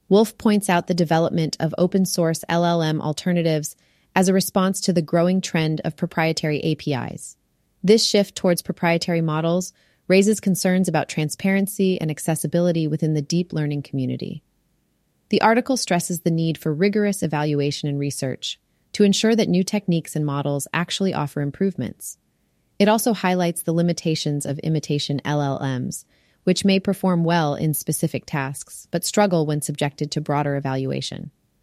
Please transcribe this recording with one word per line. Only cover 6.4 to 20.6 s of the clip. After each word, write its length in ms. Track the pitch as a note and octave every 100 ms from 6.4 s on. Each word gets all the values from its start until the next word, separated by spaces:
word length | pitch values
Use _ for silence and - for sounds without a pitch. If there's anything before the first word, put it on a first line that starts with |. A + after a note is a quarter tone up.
| D#3 D3
A 160 | D#3+ D3+
P 180 | D3
Is. 420 | B2+ A#2+ - - - _ _ _ _
This 220 | F#3 A3+ -
shift 320 | G3+ G3 -
towards 240 | F#3 E3+
proprietary 600 | - - E3+ E3+ F3+ E3
models 520 | D#3+ D#3 E3 F3+ F3+ - _ _ -
raises 340 | F#3 G3+ G#3
concerns 480 | G3 F3 F#3+ F#3 F3+
about 180 | D#3 -
transparency 960 | - D3+ - F#3+ G3 G3 - F#3+ F#3
and 100 | D#3
accessibility 720 | D3 - D#3 D#3+ F3 F3+ E3 D3+
within 280 | D3+ D#3
the 80 | D3+
deep 320 | C#3+ E3+ F3
learning 280 | D#3 D3 C#3+
community. 640 | - C3+ B2+ B2+ - - _ _ _ _ _ _ _ _ -
The 120 | -
article 360 | A3 A#3 A#3+ B3+
stresses 440 | - F3 - E3+
the 100 | E3+
need 260 | E3 E3 D3+
for 160 | D#3+
rigorous 500 | D3+ G3+ G#3 G#3 G3
evaluation 640 | D#3+ D3 D3+ C#3+ C#3+ - D3
and 100 | C#3+
research 640 | C#3+ - C3 - - - _ _ _
to 140 | - G3+
ensure 280 | F#3+ A3 A3+
that 100 | -
new 160 | F3+
techniques 500 | F#3 G#3 F3+ E3 -
and 120 | D#3 D3
models 420 | C#3+ C#3+ C#3+